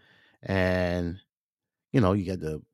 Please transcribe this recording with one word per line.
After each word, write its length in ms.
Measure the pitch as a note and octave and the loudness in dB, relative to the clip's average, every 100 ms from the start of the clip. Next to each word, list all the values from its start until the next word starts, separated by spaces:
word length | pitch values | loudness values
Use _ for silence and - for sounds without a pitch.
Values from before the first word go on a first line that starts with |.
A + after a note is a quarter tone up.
| _ _ _ _ | _ _ _ _
and, 760 | - F#2+ F#2 F#2 F2+ F2 F2 F2+ _ _ _ _ _ _ _ | -4 0 2 2 0 -2 -4 -6 _ _ _ _ _ _ _
you 80 | C#3 | 2
know, 120 | G2 | 4
you 120 | G2+ F#2 | 2 0
get 160 | F#2+ | -6
the 200 | D#2 D2+ - | -6 -8 -8